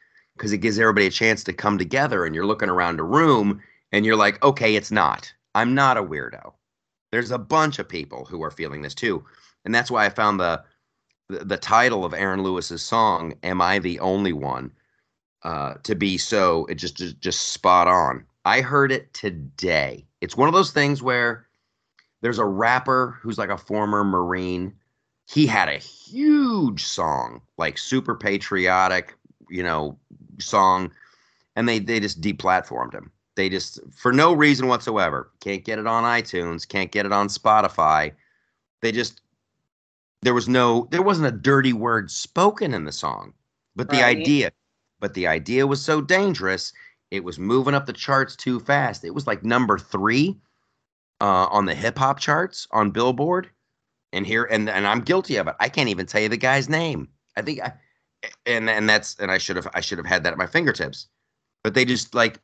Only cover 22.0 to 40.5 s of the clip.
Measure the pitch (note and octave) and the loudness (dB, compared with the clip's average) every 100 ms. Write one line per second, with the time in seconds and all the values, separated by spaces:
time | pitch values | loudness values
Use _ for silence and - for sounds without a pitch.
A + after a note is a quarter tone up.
22 | _ _ A#2 A2+ G#2 F#2+ A2+ B2+ B2+ B2+ | _ _ -4 0 -2 2 2 2 2 0
23 | B2+ B2+ A2+ A2 G2 G2+ - G#2+ G#2 G#2 | 0 -6 -8 -6 -6 -6 -4 -2 0 0
24 | G2+ F#2 F2 F#2 F2+ F2+ F#2 - _ _ | 0 0 0 -2 -4 -4 -6 -12 _ _
25 | _ _ - D3 C#3+ G#2 D#2+ C#2+ - - | _ _ -4 2 4 4 2 -2 -10 -20
26 | - B3 D4+ D4 C4 G#3 C3 F2+ - - | -12 0 4 4 4 2 0 -2 -6 -2
27 | E2 C#2 A#1+ A#1+ - - D#2+ - - C3 | -2 -2 -6 -10 -18 -4 -4 -4 -4 -2
28 | B2+ A2 G#2 G2 - G2 F2+ F#2 F#2 F2+ | -2 -2 -2 -2 -2 0 4 4 4 2
29 | - - _ _ _ F2+ F2+ D#2 D2+ - | -2 -18 _ _ _ -6 -2 -2 -4 -8
30 | _ - - - - G#2 F#2+ F#2 F2+ - | _ -20 -20 -14 -2 2 4 2 -2 -12
31 | - _ _ _ _ - A#2 A2 G2+ A2+ | -20 _ _ _ _ -2 0 0 0 -2
32 | G2+ E2+ G2+ D2+ F#2 F#2 - B1 B1 G1+ | -2 -4 -4 -2 0 0 0 -8 -8 -10
33 | - _ _ - F#2+ F#2+ - - - - | -18 _ _ -4 -2 -4 -8 -14 -20 -2
34 | - C3 E3 D#3+ D3 C3+ B2+ A#2+ B2 G#2+ | 2 6 6 6 4 4 2 0 0 0
35 | E2+ C#2 - _ G2 G2 - A2 A2 A2+ | 0 -2 -8 _ -8 -8 -6 -4 -2 0
36 | A#2 A#2+ A2+ F2+ E2+ E2 - G2 F2+ G#2 | 0 0 -2 -6 -6 -8 -6 -4 -2 -2
37 | G2 G2+ G2+ - A2+ G#2+ G2+ - D#2 D#2 | 0 0 0 0 4 4 4 2 2 2
38 | D2+ - _ _ _ _ _ _ A2+ A2 | 0 -8 _ _ _ _ _ _ -4 -2
39 | A2+ - _ _ _ _ _ _ _ _ | -6 -10 _ _ _ _ _ _ _ _
40 | _ _ B2+ B2 A2+ | _ _ 0 2 2